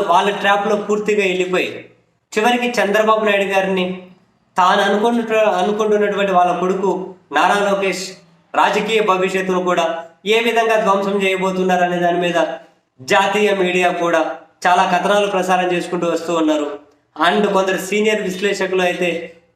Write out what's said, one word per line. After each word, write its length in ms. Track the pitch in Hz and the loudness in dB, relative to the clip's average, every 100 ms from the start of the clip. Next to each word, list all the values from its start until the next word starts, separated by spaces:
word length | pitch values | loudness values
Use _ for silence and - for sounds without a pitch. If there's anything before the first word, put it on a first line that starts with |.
| - | 2
వాళ్ళ 220 | 170 202 | 2 2
ట్రాప్‌లో 460 | 202 202 202 208 208 | 0 0 0 0 -2
పూర్తిగా 460 | 208 208 214 208 | 0 -2 0 0
వెళ్ళిపోయి 460 | 190 180 180 180 135 - - _ _ _ _ | 0 0 -2 -2 -4 -8 -18 _ _ _ _
చివరికి 360 | - 226 247 247 | -2 0 0 -2
చంద్రబాబు 560 | 226 196 202 214 214 | 0 0 2 2 2
నాయుడు 200 | 208 202 | 2 0
గారిని 420 | 196 196 190 190 180 185 - - _ _ _ - | 0 0 0 -2 -2 -6 -14 -20 _ _ _ 0
తాను 260 | 180 202 | 2 4
అనుకుంటున్న-, 720 | 202 202 233 240 226 220 214 180 | 2 2 2 0 0 0 2 2
అనుకుంటున్నటువంటి 720 | 208 208 214 208 202 196 196 | 0 0 0 2 0 0 0
వాళ్ళ 200 | 180 180 170 | 2 2 0
కొడుకు 300 | 180 196 202 170 - - _ | -2 0 -2 -2 -6 -14 _
నారా 380 | 143 180 202 196 | 0 2 2 0
లోకేష్ 340 | 196 190 180 - - _ _ _ | 0 -2 -4 -8 -14 _ _ _
రాజకీయ 460 | 139 180 202 208 220 | 0 2 0 0 0
భవిష్యత్తును 600 | 196 185 190 190 185 185 | 2 0 0 -2 -2 -2
కూడా 200 | 180 170 165 170 - _ 190 | 0 0 0 -4 -10 _ -2
ఏ 140 | 220 | 0
విధంగా 360 | 233 226 220 220 | 2 0 2 2
ధ్వంసం 420 | 196 196 196 202 | 2 0 0 0
చేయబోతున్నారు 600 | 190 190 190 185 185 180 | 0 0 -2 0 0 2
అనే 160 | 180 175 | 0 0
దాని 220 | 175 175 | 0 0
మీద 180 | 175 170 156 - - _ _ _ | 0 0 -2 -4 -14 _ _ _
జాతీయ 540 | 131 196 196 208 208 | 0 2 2 2 2
మీడియా 340 | 196 180 180 175 | 2 0 2 0
కూడా 280 | 175 170 165 156 - - _ 185 | 0 0 0 0 -6 -14 _ 2
చాలా 180 | 180 | 2
కథనాలు 420 | 180 175 190 208 202 | 2 0 2 0 0
ప్రసారం 460 | 190 180 180 180 | -2 0 0 0
చేసుకుంటూ 340 | 175 - 175 170 | -2 -4 -4 -2
వస్తూ 280 | 160 - | -4 -2
ఉన్నారు. 340 | 170 156 151 147 - - _ _ - | 0 2 0 -2 -8 -16 _ _ -2
And 360 | 165 208 202 | 0 2 2
కొందరు 260 | 190 190 185 | 0 0 -2
సీనియర్ 440 | - 208 214 214 | -2 0 0 0
విశ్లేషకులు 600 | 185 185 202 196 190 185 | -4 -4 -4 -2 -2 0
అయితే 280 | 180 175 180 165 - - _ | 0 0 -4 -4 -10 -18 _